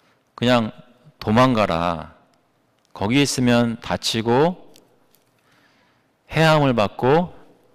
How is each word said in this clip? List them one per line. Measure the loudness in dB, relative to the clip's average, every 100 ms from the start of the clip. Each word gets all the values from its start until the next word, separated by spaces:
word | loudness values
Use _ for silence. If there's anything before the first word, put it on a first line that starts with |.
| _ _ _
"그냥 | -6 0 0 -2 -10 -20 _ _ _
도망가라. | -2 2 2 0 -2 -2 -4 -6 -12 -20 _ _ _ _ _ _ _
거기 | -8 -2 0
있으면 | 0 0 2 2 0 -4
다치고 | -6 -6 -4 -4 0 2 0 -2 -14 -20 _ _ _ _ _ _ _ _ _ _ _ _ _ _ _
해함을 | 0 2 4 2
받고 | 2 -2 -2 2 2 0 -10 -20 _ _